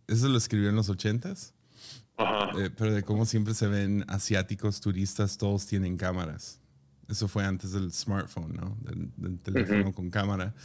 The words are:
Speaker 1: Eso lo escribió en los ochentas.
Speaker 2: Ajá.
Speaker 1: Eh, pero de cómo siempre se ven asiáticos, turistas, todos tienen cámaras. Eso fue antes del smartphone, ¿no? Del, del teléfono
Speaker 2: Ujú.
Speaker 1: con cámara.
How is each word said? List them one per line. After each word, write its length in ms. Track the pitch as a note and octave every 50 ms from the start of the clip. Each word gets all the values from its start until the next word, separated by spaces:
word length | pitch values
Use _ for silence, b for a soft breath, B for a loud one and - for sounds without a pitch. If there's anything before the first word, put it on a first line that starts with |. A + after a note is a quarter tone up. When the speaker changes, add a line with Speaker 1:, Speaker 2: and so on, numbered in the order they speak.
| -
Speaker 1:
Eso 220 | - G#2+ A2+ B2 C#3
lo 100 | C3 A2+
escribió 300 | - - A2 G#2 G2+ G2+
en 80 | G#2
los 120 | A2+ G#2 G2
ochentas. 640 | G2 F2+ - G#2+ G#2+ A#2+ - F#3+ G3 - - - _ _ B B B B B B B B B B -
Speaker 2:
Ajá. 340 | - G#2+ - A2 G#2 G2+ G2 G2+ G2
Speaker 1:
Eh, 120 | G2 F2+ -
pero 160 | - A2 G#2+ G#2+
de 80 | G#2
cómo 220 | F#2+ - G#2+ G#2+ A2+
siempre 280 | G#2+ - A2 G#2 A2 A2
se 120 | - A2 G2+
ven 360 | G2+ G2+ G2 G2 G2+ G2+ - -
asiáticos, 720 | F#2+ G2 - - G#2+ F#2+ F#2 - G2+ F#2 - G#2+ G2 -
turistas, 580 | - G2+ F#2 F#2 G2 F#2+ - - G#2 G2 - -
todos 280 | G#2 G2+ G2+ G2 -
tienen 300 | - G#2 G2 F#2+ F2+ F2+
cámaras. 640 | F2 F#2 F#2 F2+ F2+ F2 D#2 D2+ - - - - - _ _ _ _ _ _ _ _ - -
Eso 180 | G#2 - G#2+
fue 180 | F#2+ - G#2 G2
antes 280 | G2 F#2+ F2+ - F#2+
del 180 | F#2+ G2+ F#2 F2
smartphone, 600 | - - - G#2+ G2 G2 - - - - D#2+ D#2+ E2
¿no? 220 | - F2+ G2 G#2 A2
Del, 280 | - - - F2 - - -
del 220 | - F#2 F#2 F2+ F2
teléfono 420 | - - G2+ B2+ G#2 F#2 G#2 G#2
Speaker 2:
Ujú. 100 | G2 F#2+ F#2
Speaker 1:
con 160 | - F2+ F2+
cámara. 440 | F2+ G#2 G2 G2+ G2+ F#2 F2+ G2+ - B